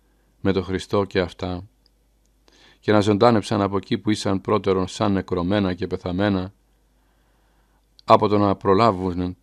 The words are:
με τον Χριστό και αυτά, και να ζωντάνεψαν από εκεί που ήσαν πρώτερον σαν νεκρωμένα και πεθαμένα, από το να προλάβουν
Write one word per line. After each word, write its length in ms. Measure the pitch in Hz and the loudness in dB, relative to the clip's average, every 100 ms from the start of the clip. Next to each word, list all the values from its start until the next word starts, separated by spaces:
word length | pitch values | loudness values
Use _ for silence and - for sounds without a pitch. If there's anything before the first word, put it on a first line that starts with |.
| _ _ _ _ | _ _ _ _
με 120 | 98 | -2
τον 120 | 92 | -2
Χριστό 400 | 95 92 - 104 | -4 -8 -4 -4
και 160 | 98 98 | -2 -2
αυτά, 480 | 87 - 92 90 101 _ _ _ _ _ _ _ _ _ _ _ | -4 -6 -8 -8 -12 _ _ _ _ _ _ _ _ _ _ _
και 120 | - | 0
να 80 | 107 | 2
ζωντάνεψαν 640 | 101 98 120 113 - 107 | 2 4 4 4 0 -2
από 140 | 98 98 | 0 -2
εκεί 220 | - 113 | -4 -4
που 120 | - | -2
ήσαν 300 | 104 104 98 | -2 -2 -4
πρώτερον 480 | - 107 95 95 90 | -2 -2 0 -2 -2
σαν 240 | - 104 | -4 -2
νεκρωμένα 640 | 95 - 90 87 104 95 | -2 -2 -4 -2 0 -2
και 120 | 90 90 | -4 -6
πεθαμένα, 640 | 90 90 90 104 95 92 - _ _ _ _ _ _ _ _ _ _ _ _ _ - | -8 -6 -2 0 -2 -6 -14 _ _ _ _ _ _ _ _ _ _ _ _ _ -10
από 240 | - 110 107 | 4 4 6
το 100 | 104 | 2
να 180 | 101 95 | 2 2
προλάβουν 800 | 98 98 117 92 92 87 90 92 | 2 4 4 2 -4 -4 -6 -8